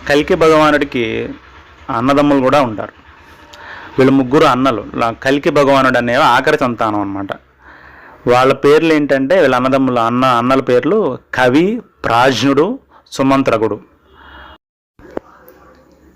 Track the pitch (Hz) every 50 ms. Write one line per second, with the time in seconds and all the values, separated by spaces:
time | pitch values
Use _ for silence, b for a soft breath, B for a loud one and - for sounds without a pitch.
0 | - - 143 147 151 - 185 160 165 160 160 156 151 151 147 143 143 143 - 123
1 | 117 110 113 113 117 - - - - - - - - - - - - - 127 113
2 | 123 135 139 143 147 147 143 139 127 131 139 147 135 117 107 104 110 - _ -
3 | - - - - - - - - - - B B B B B B B B B -
4 | 131 131 135 139 131 123 135 156 156 143 123 127 131 135 117 104 - - - 127
5 | 120 113 120 - - 135 139 143 - 175 143 147 139 135 139 135 131 127 127 120
6 | 120 120 120 139 156 170 120 131 135 156 147 - 139 123 117 - 117 110 104 104
7 | 101 98 98 98 101 98 - - _ _ _ B B B B B B B B B
8 | B B B B - 123 120 123 131 135 135 131 - 143 147 160 165 165 156 147
9 | 147 135 139 135 135 135 185 190 156 131 127 123 127 131 135 135 135 131 123 120
10 | 113 117 120 123 131 131 123 117 117 127 135 135 127 - 123 123 123 147 202 220
11 | 190 139 123 - _ - - 127 127 127 127 156 175 202 233 240 - _ _ _
12 | - - 113 120 127 139 127 107 123 139 135 139 160 208 262 269 _ _ b b
13 | b b - - 135 135 135 135 135 131 113 110 110 104 104 - - _ _ _
14 | _ B B B B B B B B B B _ _ _ _ _ _ _ _ _
15 | - - - - _ - _ _ - - _ _ - - _ _ _ _ _ _
16 | _ - _